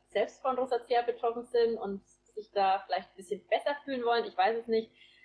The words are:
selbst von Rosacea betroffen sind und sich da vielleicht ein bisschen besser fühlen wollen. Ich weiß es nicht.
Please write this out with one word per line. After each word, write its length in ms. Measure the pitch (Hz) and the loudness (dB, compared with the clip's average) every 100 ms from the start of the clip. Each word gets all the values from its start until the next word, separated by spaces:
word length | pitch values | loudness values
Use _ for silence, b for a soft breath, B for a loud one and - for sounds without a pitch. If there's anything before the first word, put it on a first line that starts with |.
| _ | _
selbst 300 | 202 233 - | -2 -2 -2
von 160 | 269 247 | -2 0
Rosacea 460 | 262 240 - 240 | 0 -2 2 0
betroffen 420 | 240 226 233 240 | 0 -2 -2 -4
sind 320 | 240 233 233 226 | 0 2 2 2
und 260 | 202 196 - _ _ | -6 -8 -12 _ _
sich 160 | 214 208 | -16 -6
da 300 | 196 190 196 - | 0 2 2 -2
vielleicht 240 | 185 - | -6 -6
ein 60 | - | -14
bisschen 300 | 196 196 - | -10 -10 -2
besser 280 | 320 285 285 | 0 0 -4
fühlen 200 | - 254 | -4 -2
wollen. 200 | 233 233 | 0 0
Ich 120 | 214 - | 0 0
weiß 220 | 196 233 | 2 0
es 80 | 226 | 0
nicht. 240 | 226 220 B B B | -2 -2 B B B